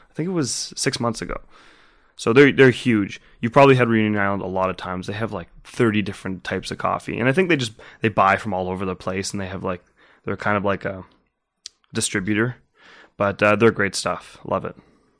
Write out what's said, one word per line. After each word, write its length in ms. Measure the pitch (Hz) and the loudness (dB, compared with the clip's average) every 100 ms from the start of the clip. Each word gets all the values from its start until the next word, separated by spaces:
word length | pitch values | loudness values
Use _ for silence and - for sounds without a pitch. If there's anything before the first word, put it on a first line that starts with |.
| _ | _
I 40 | |
think 140 | - 170 | -8 -4
it 20 | |
was 420 | 175 123 - - - | -4 -4 -6 -10 -6
six 240 | 147 - | -4 -2
months 200 | 117 113 | -6 -6
ago. 140 | - - - - - _ _ _ _ - | -8 -10 -12 -20 -20 _ _ _ _ -6
So 160 | 117 | 2
they're, 200 | 123 139 | 6 6
they're 160 | 110 131 | 8 6
huge. 480 | 117 123 107 98 - _ - | 6 0 0 -2 -10 _ -8
You've 100 | 117 | 0
probably 240 | 143 139 127 | 6 6 6
had 140 | 120 | 4
Reunion 320 | 110 107 104 | 2 2 0
Island 200 | 98 101 | 0 -2
a 60 | 98 | -4
lot 220 | 92 92 | -2 -2
of 80 | 90 | -4
times. 300 | 95 92 92 | -8 -8 -8
They 60 | |
have, 200 | 104 110 | -8 -6
like, 160 | 101 82 - - | -8 -12 -20 -14
thirty 360 | - 110 104 | 0 2 2
different 440 | 101 - 95 92 - | -2 -8 -10 -10 -8
types 260 | 95 - | -8 -8
of 60 | - | -6
coffee. 420 | 95 95 - 101 | -4 -4 -6 -2
And 80 | 123 | 0
I 60 | |
think 160 | 135 180 | 0 0
they 80 | 151 | 0
just, 160 | 110 - - - | -2 -10 -20 -4
they 80 | 113 | -2
buy 280 | 104 95 98 | 2 2 2
from 160 | 107 | -2
all 160 | 92 90 | -4 -4
over 160 | 92 95 | -4 -6
the 100 | 90 | -6
place, 360 | 92 95 95 | -6 -6 -6
and 100 | 101 | -8
they 60 | 92 | -10
have, 160 | 95 95 | -8 -8
like, 180 | 90 _ _ _ _ | -8 _ _ _ _
they're 140 | - 98 | -8 -4
kind 180 | 110 104 | -2 0
of 80 | |
like 220 | 101 95 101 | 0 -4 -6
a 180 | 95 - _ _ _ _ _ - _ _ | -10 -16 _ _ _ _ _ -20 _ _
distributor. 640 | 113 - 104 95 107 123 - _ _ - - - - | -6 -4 -4 -2 0 0 -4 _ _ -20 -20 -16 -4
But, 240 | 101 95 | -2 2
uh, 120 | 104 104 | 2 6
they're 160 | 113 | 4
great 240 | 101 98 - | 4 -4 -2
stuff. 440 | 92 - - - - | -6 -6 -10 -16 -6
Love 200 | 95 - | -4 -6
it. 100 | - _ _ _ | -14 _ _ _